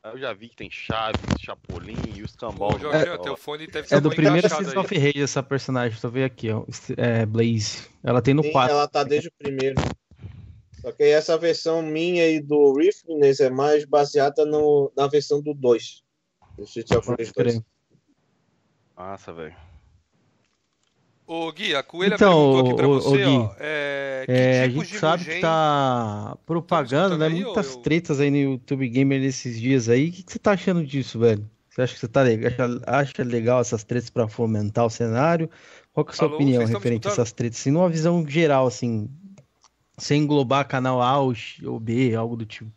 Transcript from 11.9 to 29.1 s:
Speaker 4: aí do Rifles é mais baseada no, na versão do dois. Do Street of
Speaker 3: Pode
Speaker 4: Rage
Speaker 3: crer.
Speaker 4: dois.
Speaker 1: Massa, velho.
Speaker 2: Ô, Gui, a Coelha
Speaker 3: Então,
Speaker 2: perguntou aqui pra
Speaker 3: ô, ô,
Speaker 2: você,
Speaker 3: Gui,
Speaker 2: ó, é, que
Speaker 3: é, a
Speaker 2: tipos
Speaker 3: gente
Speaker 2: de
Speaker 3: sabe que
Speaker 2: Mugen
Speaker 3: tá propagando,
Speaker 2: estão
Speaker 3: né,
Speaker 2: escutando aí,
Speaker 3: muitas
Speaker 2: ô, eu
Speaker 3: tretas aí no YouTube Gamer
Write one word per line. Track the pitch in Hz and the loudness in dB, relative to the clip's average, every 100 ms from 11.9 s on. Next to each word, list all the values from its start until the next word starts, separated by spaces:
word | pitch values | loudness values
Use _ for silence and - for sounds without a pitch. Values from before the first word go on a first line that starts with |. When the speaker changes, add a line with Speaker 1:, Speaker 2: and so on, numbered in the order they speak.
| 156 170 180 | -2 -2 2
Speaker 4:
aí | 165 160 | 2 2
do | 143 147 143 | 0 6 6
Rifles | 135 175 - - 156 139 135 | 6 2 0 -6 4 4 6
é | 131 | 2
mais | 127 143 151 147 | 2 2 2 2
baseada | 147 143 147 139 143 | 2 2 2 0 2
no, | 151 151 151 147 139 - | 0 2 4 2 2 0
na | 139 | 0
versão | 147 139 147 | 0 0 -4
do | 151 | -4
dois. | 147 127 113 - - _ _ _ _ _ - | -2 2 2 0 -20 _ _ _ _ _ -20
Do | |
Street | 104 - 113 | -14 -12 -2
of | 120 113 | -2 0
Speaker 3:
Pode | 117 | -6
Speaker 4:
Rage | 113 | -6
Speaker 3:
crer. | - 120 | -2 0
Speaker 4:
dois. | 117 113 _ _ _ _ _ _ _ _ _ _ _ _ - | -2 -6 _ _ _ _ _ _ _ _ _ _ _ _ -18
Speaker 1:
Massa, | 92 98 - | -16 -14 -16
velho. | 82 80 85 - - _ _ _ _ _ _ _ _ _ _ _ _ _ _ - | -14 -16 -16 -20 -20 _ _ _ _ _ _ _ _ _ _ _ _ _ _ -12
Speaker 2:
Ô, | 165 160 | -8 -8
Gui, | 156 214 139 | -8 -4 -4
a | |
Coelha | - 170 196 202 | -6 -2 -2 4
Speaker 3:
Então, | 208 | 6
Speaker 2:
perguntou | 165 143 131 127 | 8 6 4 4
aqui | 123 | 2
pra | 135 | 4
Speaker 3:
ô, | |
ô, | 139 | 2
Speaker 2:
você, | - 139 | 4 4
Speaker 3:
Gui, | 135 | 4
Speaker 2:
ó, | 131 107 - | 2 2 -6
é, | 147 151 143 139 139 135 131 | -8 -4 -4 -6 -6 -8 -2
que | |
Speaker 3:
é, | 127 127 127 | 2 4 4
a | 127 | 2
Speaker 2:
tipos | 127 | 0
Speaker 3:
gente | 170 | -6
Speaker 2:
de | - | -2
Speaker 3:
sabe | 156 175 | 0 0
que | 160 | -2
Speaker 2:
Mugen | 165 | -4
Speaker 3:
tá | 170 160 156 147 135 123 110 104 107 - - | 0 2 2 2 2 0 -2 -6 -10 -12 -6
propagando, | 165 160 170 131 135 190 170 | -6 -2 -2 0 0 0 2
Speaker 2:
estão | |
Speaker 3:
né, | 156 | 0
Speaker 2:
escutando | 165 | -2
aí, | 220 | -4
Speaker 3:
muitas | 202 - | -4 -4
Speaker 2:
ô, | 131 | -6
eu | |
Speaker 3:
tretas | - 160 170 139 | -2 -2 0 0
aí | 143 | 2
no | 143 | 2
YouTube | 139 131 - 135 131 | 0 -2 -6 -4 -2
Gamer | 120 135 | 0 2